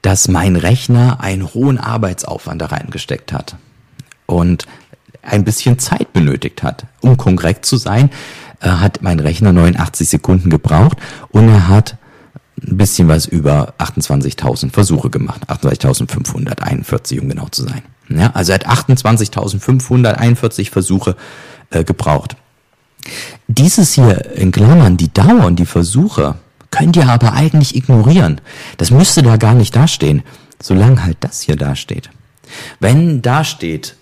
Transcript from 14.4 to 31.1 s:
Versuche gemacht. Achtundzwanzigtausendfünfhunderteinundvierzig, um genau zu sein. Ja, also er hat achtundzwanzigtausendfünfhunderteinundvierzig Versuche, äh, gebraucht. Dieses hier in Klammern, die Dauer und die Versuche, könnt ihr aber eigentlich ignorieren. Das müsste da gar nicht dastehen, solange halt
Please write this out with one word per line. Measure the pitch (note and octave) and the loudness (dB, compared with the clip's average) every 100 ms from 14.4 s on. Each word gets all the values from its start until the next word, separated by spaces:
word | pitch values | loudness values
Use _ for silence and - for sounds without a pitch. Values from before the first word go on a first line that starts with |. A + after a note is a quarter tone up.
| B2+ B2+ C3+ | -6 -4 -4
Versuche | - - D#2 - | -2 0 0 -2
gemacht. | - C2 - - | -6 -6 -8 -10
Achtundzwanzigtausendfünfhunderteinundvierzig, | D2 C#2 - C2+ - - - - - - - - C3+ - - - C3 | -6 -4 -2 -2 -2 -4 -6 -8 -8 -8 -8 -6 -6 -4 -8 -6 -8
um | C3+ | -6
genau | C#3 - | -8 -8
zu | - | -8
sein. | C2 - - _ _ | -8 -10 -14 _ _
Ja, | D#2 A2 | -2 -2
also | - F2 | -2 -2
er | F#2+ | -2
hat | - | -2
achtundzwanzigtausendfünfhunderteinundvierzig | B2 - B2+ G#2+ A2+ G#2 - G#2 G2 - C3 B2+ B2 A#2+ G#2 A#2 A#2+ A2+ - G2 | -2 0 0 2 0 -2 -6 -6 -6 -2 -2 0 0 0 2 0 0 -2 -4 -6
Versuche, | - F2+ F#2+ - F2+ - - - - _ | -4 -2 -2 -2 -6 -12 -20 -20 -20 _
äh, | E2 D#2+ | -4 -2
gebraucht. | E2 - D2 - - _ _ _ _ _ _ - - - - - | -2 0 -2 -4 -16 _ _ _ _ _ _ -20 -16 -18 -20 -4
Dieses | A2+ D#3 - E3 | 2 2 4 2
hier | - A#2+ F#2+ - - | 4 4 2 -4 -2
in | F#2 | 0
Klammern, | - G#2+ E3+ B2 F2 | 4 6 6 6 4
die | E2 | 0
Dauer | - B2 A#3+ G2 | 2 4 4 4
und | F2 | 2
die | F2 | 0
Versuche, | F2 F2 G#2+ G3 - C#2+ D2+ _ _ _ | 0 0 0 0 0 -2 -4 _ _ _
könnt | - D#3+ F3 | 0 2 4
ihr | C3 | 4
aber | A#2+ A#2 | 4 2
eigentlich | C3+ D#3 D#3 C#3 - | 2 2 2 0 -2
ignorieren. | B2+ B2 A2 F3 G2+ C#2+ - - - - | 2 4 6 4 2 -2 -10 -20 -20 -8
Das | E2 | 2
müsste | B2+ F#3+ - | 4 4 4
da | B2+ A2+ | 4 4
gar | A2+ | 4
nicht | A#2+ G#2 B2 | 4 2 2
dastehen, | D#3+ - D2 D2 - - _ _ | 2 2 0 0 -4 -20 _ _
solange | - F#2+ A2 C3 | -2 2 4 4
halt | F2 | 0